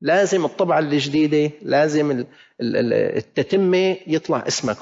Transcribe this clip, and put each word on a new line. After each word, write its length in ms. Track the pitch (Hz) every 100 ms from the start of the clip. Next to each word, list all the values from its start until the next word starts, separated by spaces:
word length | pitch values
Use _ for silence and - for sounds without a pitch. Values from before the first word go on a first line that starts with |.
لازم 440 | 151 180 190 190
الطبعة 340 | 156 - 180 156
الجديدة، 720 | 151 147 139 156 151 151 151 147
لازم 480 | 120 139 151 151 147
ال-، 160 | 123 123 - - -
ال-، 160 | 120 101
ال-، 400 | 120 107 95 -
التتمة 800 | - 151 - 196 185 185 190 185 -
يطلع 380 | 156 - 135 -
اسمك 280 | - 120 104